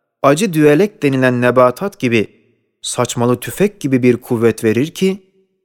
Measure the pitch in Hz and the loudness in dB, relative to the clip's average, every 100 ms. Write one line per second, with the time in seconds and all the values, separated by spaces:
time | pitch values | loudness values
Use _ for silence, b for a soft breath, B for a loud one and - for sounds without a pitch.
0 | _ _ 139 151 214 156 147 147 208 - | _ _ 0 0 0 2 4 4 0 -2
1 | 143 135 127 123 123 120 123 123 202 - | -2 0 0 0 0 2 2 0 -8 -6
2 | 127 117 98 _ _ _ _ _ - - | -2 -2 -4 _ _ _ _ _ -10 -4
3 | 120 - 120 123 - - 202 - 139 131 | -4 -2 -2 -2 -6 -4 -4 -2 -4 0
4 | 123 113 - 117 113 107 113 107 156 - | 2 0 -2 -2 0 0 -2 -2 -4 -2
5 | 190 196 _ _ _ _ | -4 -4 _ _ _ _